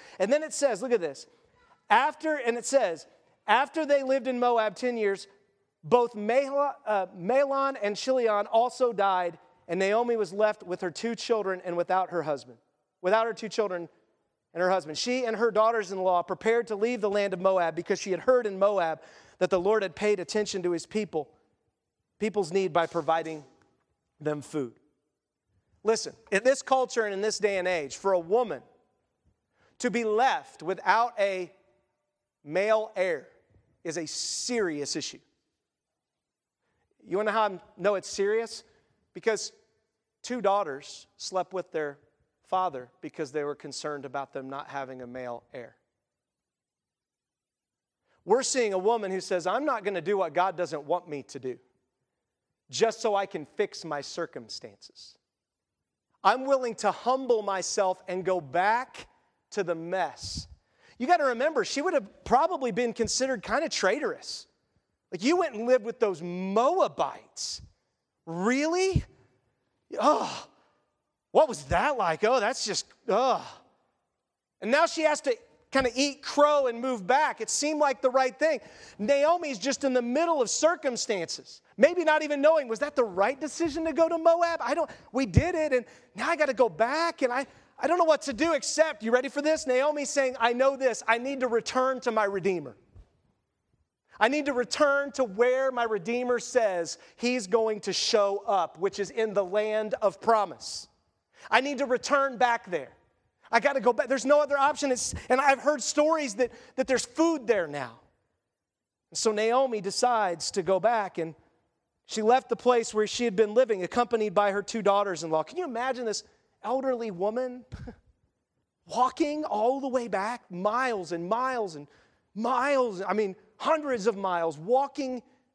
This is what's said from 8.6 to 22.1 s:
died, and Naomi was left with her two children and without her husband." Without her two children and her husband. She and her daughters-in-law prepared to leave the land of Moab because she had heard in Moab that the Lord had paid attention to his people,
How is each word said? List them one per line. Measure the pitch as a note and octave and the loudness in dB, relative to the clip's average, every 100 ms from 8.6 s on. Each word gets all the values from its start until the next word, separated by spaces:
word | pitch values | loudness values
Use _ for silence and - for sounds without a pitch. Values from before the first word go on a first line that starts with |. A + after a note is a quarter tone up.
| A#3+ - B3+ | 2 0 -2
died, | G3 G3 F#3 F3 E3 _ _ - | 2 0 2 -2 -6 _ _ -6
and | F3 | -2
Naomi | F#3+ G#3+ A#3+ A#3 | 2 2 2 0
was | F#3+ | -2
left | G3 G#3+ G#3 | 0 0 0
with | F3+ F3+ | -8 -6
her | F3+ | -6
two | - A#3 | -4 -6
children | A#3 - A3+ F#3+ F#3 F3+ | -4 -2 0 0 -4 -4
and | F3 | -2
without | E3+ F#3 F3+ | 0 0 0
her | E3+ | -2
husband." | D3+ C#3+ A#2+ A#2 _ _ _ _ | -2 -4 -6 -20 _ _ _ _
Without | F3+ G#3+ A3+ | 2 2 2
her | |
two | A3 A3 | -4 -8
children | - G#3 F3+ E3 _ _ _ _ _ _ | -2 -2 -2 -10 _ _ _ _ _ _
and | E3 | -2
her | F3+ | 2
husband. | F#3 D3 D3+ | 2 -2 -6
She | A#3+ B3+ A#3+ | -2 -2 -2
and | G#3+ | 0
her | A#3 | 2
daughters-in-law | G#3 A3 A#3 F#3 F#3+ F#3 F3+ | 4 2 2 -2 -2 2 2
prepared | E3+ F3+ A3 A#3 A#3 | 0 -2 0 0 0
to | |
leave | G#3 A3+ B3 | -2 -2 0
the | G3+ | 0
land | G3+ G3+ | 0 0
of | F#3 | 2
Moab | F#3+ F#3+ E3+ D#3+ | 2 2 2 -2
because | F3 F#3+ | -4 -4
she | G3+ | -2
had | F3 | -2
heard | - B3+ A3 | 4 2 2
in | F#3+ | 2
Moab | G3 G3+ E3 D#3 - - - - | 2 2 0 -4 -10 -20 -16 -2
that | F3+ | 0
the | F#3+ | 2
Lord | F#3 A3 | 4 2
had | F#3+ | 0
paid | D3 G#3 G#3 | -2 0 0
attention | E3 G#3+ G#3 F#3+ | 0 -2 -2 -2
to | F3+ | -2
his | E3 - | -2 -4
people, | G#3+ G3+ D#3+ C#3+ _ _ _ _ _ _ _ _ | -4 -4 -4 -8 _ _ _ _ _ _ _ _